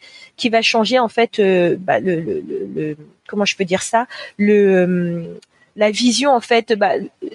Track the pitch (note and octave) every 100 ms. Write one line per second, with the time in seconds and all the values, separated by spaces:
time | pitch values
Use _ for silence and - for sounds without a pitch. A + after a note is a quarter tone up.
0 | - - - - A#3+ A3+ A3 A#3 G#3 B3+
1 | A3+ - A#3 - F#3+ F#3 F3 F3+ F#3 A#2+
2 | F#3 E3 E3+ D#3+ - - G3 D#3 D3+ D3+
3 | D3+ _ - G#3 G3+ - F3+ F#3 - A3+
4 | B3 - - - G#3 G#3 G3 F#3 F3+ F3+
5 | F3 E3+ E3+ F3 _ _ _ - G#3+ G3+
6 | B3 A3 C#4+ A#3+ - A#3 A3 G#3+ G3 -
7 | D4 - -